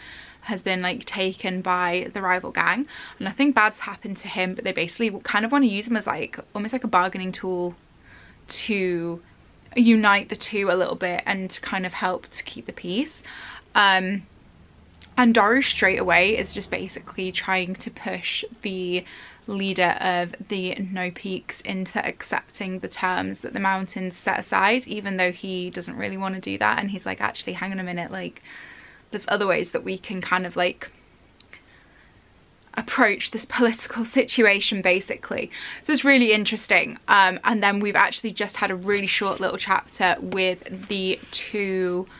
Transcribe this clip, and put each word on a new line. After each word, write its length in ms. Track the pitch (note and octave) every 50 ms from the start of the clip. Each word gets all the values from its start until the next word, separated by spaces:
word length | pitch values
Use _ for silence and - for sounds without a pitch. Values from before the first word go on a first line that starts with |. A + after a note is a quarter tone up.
| - - - - - - - - -
has 200 | - G#3 F#3+ -
been, 180 | G3 F#3 F#3
like, 240 | F3+ F3+ - - -
taken 560 | - - G3+ F#3+ F#3+ F#3 - - F#3 F#3 F#3
by 480 | F3 F#3 F3+ F3+ F3+ F3 F3 F3+ - - -
the 80 | G3+
rival 300 | F#3+ F3+ F3+ F#3 F#3 F3+
gang, 360 | - F3 E3+ E3+ F#3 B3 D4 - - - - - - -
and 60 | F#3+
nothing 260 | F#3+ - - C#4 D4
bad's 300 | B3+ A3 G#3+ G#3+ - -
happened 360 | - - G3 - - A3 F#3+
to 100 | - -
him, 280 | G3 - F#3+ F#3 F#3 F#3
but 80 | - -
they 80 | F#3+
basically 400 | F#3 - E3+ E3+ - - A#3 G#3+ F#3+ F#3
kind 240 | - - - G#3 A3
of 60 | A3+
wanna 160 | C#4+ C#4+ C4+
use 180 | G#3+ G3 G3+ G#3+
him 100 | A#3 A#3
as, 120 | G#3+ -
like, 320 | - - D#3 - - - - - _ -
almost 180 | G#3 G3+ A3+ C4
like 100 | B3 -
a 40 |
bargaining 440 | G#3+ G3 F3+ F3+ F#3 F#3 F#3+ F#3 F#3
tool 440 | F3+ - - F#3 F#3 F3 F3 F3 F3 - _ _ _ _ - - - - - - - - -
to 760 | - - - - - G#3 G3 F#3 F3+ F3 E3+ E3+ E3+ E3+ E3+ - - _ _ _ - _ _ - - -
unite 540 | B3 A#3 A#3 A3+ A3 G#3+ G3+ G3+ G3+ - -
the 60 | G#3
two 360 | - - - A3 G3+ G3 F#3
a 20 | F3+
little 220 | F#3 F3 - -
bit 260 | F3 F#3+ F3+ F3 - -
and 240 | - G3 F#3+ F#3+ F3+
to 100 | - -
kind 240 | - - G3+ F#3 F#3
of 80 | F3+ -
help 340 | - G3+ F3+ F#3 - - -
to 100 | - - -
keep 220 | - - - -
the 80 | - -
peace. 480 | - - F3 F#3 A#3+ D#4+ - - - - - - - - - - - - _ -
Um, 480 | G#3 G3+ G3 F#3+ F#3 F#3 F#3 G3 F#3+ - - - - - - - - - - _ - - - - - - - -
and 200 | B3+ B3 A#3 A3+
Doru 280 | A3+ G3+ G#3+ A#3+ C#4 -
straight 360 | - - - G3+ F#3+ F#3+ -
away 360 | F#3 F#3 E3+ F3 F#3 G3+ A3
is 160 | - - - -
just 180 | G#3 F#3 -
basically 600 | - - F#3 F3+ - - - - - G3 F#3 F#3
trying 440 | F3+ - - G3 F#3+ F#3 F3+ F3+ F#3+
to 160 | - - G#3
push 520 | - - - F#3+ F#3 F3+ - - - - G#4+ - A#3 - -
the 420 | G3+ F#3+ F#3 F3+ F3+ F3+ F3+ F3+ - - - - - - - _
leader 500 | - G3+ G3 G3 G3 F#3 F#3 F3+ E3+ - -
of 360 | - F#3 F3+ F3 F3 F3 - - F#3+ -
the 260 | G#3 F#3+ F3+ F3+ -
No 360 | - G3 F#3 F#3+ F#3 F3+ F3+
Peaks 500 | F3 - - F#3+ F#3 - - - - -
into 420 | - - F#3+ F#3 F#3 - - - -
accepting 720 | - - - - - - - - _ - - G3+ F#3 F#3 F#3
the 80 | F#3+
terms 520 | F#3+ - - F#3+ F#3 F3+ F#3 F#3+ F#3+ G3 -
that 140 | - - -
the 60 | G3+
Mountains 560 | G3 G3 F#3+ F#3+ F#3+ - - F#3+ F#3 F#3 F3
set 240 | - - G3 - -
aside, 480 | F#3 - G3 F#3+ F#3+ G#3 A#3 C4 B3+
even 300 | - G#3 G#3 G3 G3 F#3+
though 140 | F#3 F3+ F3+
he 380 | F3 - - F#3+ F#3 F3+ F3+ F3+
doesn't 280 | - F3+ E3+ F3 -
really 200 | F3+ G#3 G3 F#3+
wanna 220 | F#3+ G3 F#3+ F#3+ F#3
do 180 | - G3 G3 G3
that. 200 | G#3 G#3+ - -
And 120 | G#3 G3
he's 140 | G3 F3+ -
like, 140 | F#3+ F#3+ -
"Actually, 340 | G#3 - - - - F#3+ F3+
hang 180 | - F#3+ G3
on 80 | F#3+ F#3+
a 40 | F#3
minute, 280 | F3 F3 F3 E3+ -
like, 300 | F#3+ F#3 F3+ F3 - - - - - - - - - - - - - - _ _
there's 160 | - G#3 -
other 200 | - G3+ G#3 G3+
ways 240 | F#3+ E3 - F3+ -
that 120 | - - -
we 140 | F#3+ F#3+
can 240 | F#3 - - G3 F#3
kind 240 | - - F#3 F#3 F#3
of, 100 | F3 -
like, 340 | F3 F3+ F3+ - - - - - - _ _ _ _ _ _ _ - - _ - - _ _ - - _ _ _ - - _ _ _ _ _ _ _ _ _ _ _ _ _ -
approach 560 | A#3 A3+ - - C4+ A#3+ G#3 G3 - - -
this 120 | - A3 -
political 640 | - - A#3+ A#3+ A3+ A3+ - - - - A#3 A3+
situation," 760 | - - C4+ B3 - - B3+ A3 G3+ G3 G3 - - G#3+ F#3+
basically. 720 | F#3 F#3 F3+ F#3 - - - - - - - - - - - - - - - - -
So 80 | -
it's 140 | D4+ - -
really 260 | C#4 C#4 B3+ A#3+ G#3+
interesting. 680 | G#3+ G#3+ G3+ - A3 G#3+ - - G3 E3+ D3 D3 B2 - _
Um, 320 | - G3+ G3 F#3+ F#3 F3+ - -
and 200 | - A3+ G#3 G3+
then 160 | G3+ G3+ G3+
we've 160 | G#3 G3+ -
actually 360 | - - C4+ - - - G#3+
just 260 | - - G#3 G3 -
had 120 | - G3+ F#3+
a 60 | F#3
really 320 | F3+ F#3 G#3 G3+ G3+ G3
short 340 | - - - G#3 F#3+ - -
little 160 | F#3+ - -
chapter 580 | F#3+ - G3 F#3+ - - - - - F#3+ F3+ E3+ -
with 680 | F#3 F#3 F#3+ G3 F#3 F#3 F3+ F3+ - - F#3+ F#3 G3
the 320 | - G3+ F#3+ F#3 F#3+ - - - -
two 760 | - - - - - G#3 G3+ F#3+ F#3+ F#3 F#3 F3+ F3+ F3+ F#3 - -